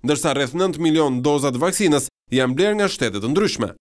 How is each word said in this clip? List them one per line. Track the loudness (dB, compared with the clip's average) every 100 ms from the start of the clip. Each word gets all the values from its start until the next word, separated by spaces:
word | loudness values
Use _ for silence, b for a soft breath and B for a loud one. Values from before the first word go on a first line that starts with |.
ndërsa | 0 0 0
rreth | 0 -2 0
nëntë | -2 0
milion | 2 2 2 0
doza | 0 2 0
të | 0
vaksinës | -2 0 2 2 0 _ _
janë | 0 0 2
blerë | 0 2
nga | -2
shtete | -2 -4 -2
të | -2
ndryshme. | 0 0 -2 -6 -8